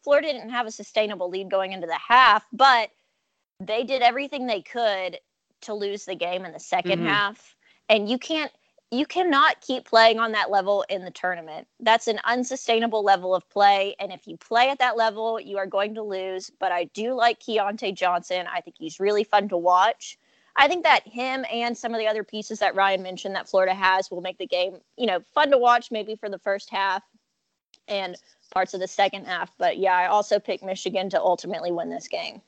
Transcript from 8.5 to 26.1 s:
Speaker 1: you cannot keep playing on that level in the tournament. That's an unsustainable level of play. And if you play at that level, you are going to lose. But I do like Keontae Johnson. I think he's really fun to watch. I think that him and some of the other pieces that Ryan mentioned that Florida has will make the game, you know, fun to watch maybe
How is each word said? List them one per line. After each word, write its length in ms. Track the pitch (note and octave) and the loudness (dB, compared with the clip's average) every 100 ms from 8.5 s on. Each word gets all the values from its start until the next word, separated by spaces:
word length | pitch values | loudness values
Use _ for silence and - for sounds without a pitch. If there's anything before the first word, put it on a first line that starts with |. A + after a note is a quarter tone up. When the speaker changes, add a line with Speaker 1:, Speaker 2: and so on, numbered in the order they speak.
| _ _ _ _ | _ _ _ _
Speaker 1:
you 140 | A#3+ D4+ | -4 -4
cannot 540 | F4+ F4+ C#4 D4+ - | -2 2 4 4 2
keep 220 | - B3+ - | -6 -8 2
playing 320 | A3+ A3+ A3 | 6 6 4
on 120 | A3+ | -2
that 180 | A3 F#3+ | -2 0
level 360 | G3+ F#3+ G3+ - | 0 2 -2 -2
in 140 | F#3+ | -6
the 80 | F3+ | -8
tournament. 560 | - F3+ F3 D#3+ D#3 - _ | -6 -6 -6 -10 -16 -18 _
That's 280 | A3 A3+ - | 2 4 2
an 120 | G#3+ | -2
unsustainable 800 | - B3 B3+ C4 - A3+ A#3 A3 | -2 -2 -2 -6 0 0 2 0
level 320 | G3+ F#3+ F#3 F#3 | 2 2 2 -2
of 120 | _ | _
play. 440 | G3+ G3+ G3 G3 - | 4 4 4 0 -6
And 120 | G3 | -12
if 140 | F3+ - | -12 -16
you 100 | E3 | -18
play 320 | - A3+ C4 | -2 2 2
at 100 | C#4 | 2
that 180 | B3 A3+ | 0 2
level, 420 | A3 G#3+ A3+ A3+ | 0 0 -4 -4
you 180 | - G3 | -6 -6
are 100 | F#3+ | -2
going 260 | G3 G#3 A3 | -2 -2 -4
to 60 | |
lose. 480 | G#3+ F#3+ F#3+ F#3+ F#3+ _ | -8 -6 -6 -8 -10 _
But 120 | F#3+ | -2
I 140 | F3 F3 | -2 -4
do 280 | - A3+ | -6 -4
like 260 | B3+ A#3 A3+ | 2 0 0
Keontae 540 | - G#3+ G3+ G#3 G#3 | -4 -2 -2 -4 -6
Johnson. 540 | F#3+ F3+ F3 - F3+ F3 | -2 0 -2 -2 -6 -4
I 100 | F3+ | -8
think 160 | E3+ _ | -10 _
he's 200 | D#3+ - | -14 -2
really 240 | G3+ G#3 | 0 0
fun 260 | A3 G#3 G3+ | 2 2 2
to 80 | F#3 | 0
watch. 600 | E3+ F3+ G3+ - - - _ _ _ - | 4 4 4 0 -12 -20 _ _ _ 2
I 120 | C#4+ | 4
think 160 | F4+ | 4
that 220 | D#4+ B3 - | 4 2 2
him 400 | A#3+ B3+ C4 B3 | -8 -6 -6 -6
and 240 | A#3 A#3+ A#3 | -4 -4 -4
some 160 | A#3 | -6
of 60 | A3+ | -2
the 80 | A3 | -2
other 160 | G#3+ | -2
pieces 360 | G#3 G#3+ G#3 A3 | -6 -10 -10 -2
that 140 | G3+ | -2
Ryan 300 | F#3+ G3 F#3+ | 2 2 0
mentioned 320 | F#3 F3+ G3+ F#3+ | -4 -10 -8 -8
that 120 | - | 0
Florida 240 | G3 F#3 | 2 2
has 360 | F#3 F#3+ F#3+ F#3+ | 2 2 2 0
will 120 | F3+ | -6
make 160 | F3+ F#3 | -8 -10
the 100 | F3+ | -4
game, 300 | F3 F3+ F#3 _ - | -2 -2 -6 _ -4
you 80 | A#3 | -2
know, 140 | F3+ - | -2 -2
fun 180 | - D4 | 0 4
to 60 | C#4 | 4
watch 340 | A#3+ A#3+ - | 6 4 2
maybe 240 | A3 G#3 | -8 -8